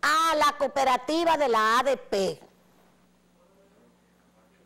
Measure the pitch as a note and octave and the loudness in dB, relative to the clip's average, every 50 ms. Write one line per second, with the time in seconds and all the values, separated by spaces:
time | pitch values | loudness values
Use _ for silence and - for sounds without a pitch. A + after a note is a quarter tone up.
0 | - C#4+ D4+ D#4+ D#4+ E4 D#4+ D#4 D4+ D4 D4 D4 C#4+ C4 - C#4 C4+ C4 B3+ A#3+ | 0 0 0 2 2 0 0 2 2 0 0 0 -4 -4 0 0 0 2 0 0
1 | - - D4+ E4 E4+ E4 - D4 D4 C4 A#3 A3 G#3+ A3 A3+ B3+ B3+ C#4 C4 - | -2 -2 -2 0 0 0 0 2 0 0 2 2 2 2 2 2 2 0 -2 -4
2 | - - - G3+ F#3+ F3 D#3+ - - - _ _ _ _ _ _ _ _ _ _ | -4 -6 -2 -2 -2 -2 -4 -8 -16 -20 _ _ _ _ _ _ _ _ _ _
3 | _ _ _ _ _ _ _ _ _ _ _ _ _ _ _ _ _ _ _ _ | _ _ _ _ _ _ _ _ _ _ _ _ _ _ _ _ _ _ _ _
4 | _ _ _ _ _ _ _ _ _ _ _ _ _ | _ _ _ _ _ _ _ _ _ _ _ _ _